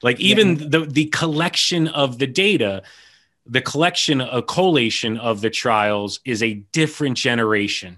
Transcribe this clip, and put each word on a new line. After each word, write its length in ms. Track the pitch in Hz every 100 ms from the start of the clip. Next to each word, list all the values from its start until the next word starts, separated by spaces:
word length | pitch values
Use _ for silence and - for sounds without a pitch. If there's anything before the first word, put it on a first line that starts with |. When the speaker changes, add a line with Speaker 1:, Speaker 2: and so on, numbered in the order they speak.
Speaker 1:
like, 160 | 120 123
even 400 | 190 208 202 156
Speaker 2:
Yeah. 80 | 151
Speaker 1:
the, 120 | 156
the 240 | 151 143 156
collection 840 | - 165 151 175 - - 175 160
of 320 | 147 139 120
the 80 | 135
data, 560 | 123 196 165 104 98 - - - _ _ _ -
the 140 | 127
collection, 600 | - 143 170 170 - 135
a 220 | 123 123
collation 760 | - 170 185 147 113 - 117 110
of 240 | 117 104
the 80 | 110
trials 680 | - 123 110 104 104 101 -
is 200 | 131 110
a 100 | 113 104 101
different 460 | 160 156 - 143 123
generation, 800 | 131 117 113 104 101 - 92